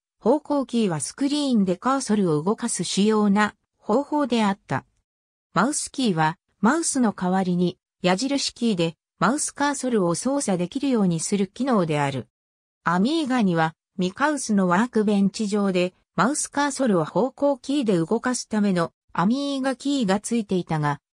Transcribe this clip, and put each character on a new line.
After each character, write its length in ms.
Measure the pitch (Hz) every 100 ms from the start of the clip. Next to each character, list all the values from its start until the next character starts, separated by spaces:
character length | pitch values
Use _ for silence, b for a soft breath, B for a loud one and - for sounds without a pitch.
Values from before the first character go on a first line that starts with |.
| _ _
方 220 | 208 294
向 260 | - 285 254
キ 200 | 233 208
ー 20 |
は 120 | 156
ス 120 | -
ク 160 | - 277
リ 220 | 294 285
ー 80 | 233
ン 60 |
で 120 | 185 175
カ 220 | 247 269
ー 20 |
ソ 160 | - 208
ル 200 | 185 151
を 60 |
動 140 | 170 220
か 120 | 233
す 140 | -
主 200 | 170 -
要 280 | 208 214 208
な 240 | 196 208 - _ _
方 240 | - 269
法 240 | 285 294 277
で 160 | 233
あ 60 | 208
っ 80 | 196 -
た。 200 | 131 - _ _ _ _ _ _
マ 160 | 165 240
ウ 60 |
ス 180 | 302 -
キ 200 | - 240
ー 20 |
は、 240 | 165 156 170 _ _
マ 180 | 214 320
ウ 60 |
ス 140 | 330 269
の 140 | 226
代 180 | - 180
わ 120 | 190
り 140 | 185 175
に、 220 | 175 - _ _
矢 160 | 180 185
印 380 | 269 277 -
キ 180 | - 233
ー 20 |
で、 220 | 180 165 - _ -
マ 160 | 180
ウ 40 | 294
ス 140 | -
カ 200 | - 285
ー 20 |
ソ 160 | 277 254
ル 160 | 226 175
を 80 |
操 260 | 165 254 285
作 160 | 226 175
で 120 | 175
き 120 | 269
る 80 | 285
よ 140 | 240
う 40 | 190
に 140 | 165
す 160 | - 202
る 100 | 190
機 180 | -
能 200 | 269 220
で 160 | 160 147
あ 100 | 139
る。 180 | 135 - _ _ _ _ _
ア 140 | - 180
ミ 240 | 233 330
ー 40 | 269
ガ 140 | 254
に 120 | 196
は、 200 | 165 160 - _ -
ミ 140 | 180
カ 180 | - 294
ウ 80 | 285
ス 160 | -
の 120 | 202 185
ワ 120 | 175
ー 100 | 247
ク 160 | 220
ベ 160 | 214 202
ン 80 | 196
チ 180 | - 208
上 260 | 208 196
で、 200 | 180 180 - _ -
マ 140 | 208
ウ 60 | 302
ス 120 | -
カ 200 | 285 285
ー 20 |
ソ 180 | 277 262
ル 120 | 180
を 40 |
方 280 | 151 175 254
向 260 | - 285 277
キ 240 | - 285
ー 20 |
で 140 | 220 175
動 200 | 160 220
か 140 | 254
す 140 | 247 -
た 120 | 214
め 120 | 208
の、 200 | 175 165 - _
ア 140 | - 185
ミ 320 | 269 285 277
ー 40 |
ガ 140 | 262 262
キ 260 | 277 277
ー 20 | 202
が 140 | 202
つ 140 | -
い 120 | 233 208
て 80 |
い 100 | 185
た 140 | - 160
が、 220 | 147 143 _ _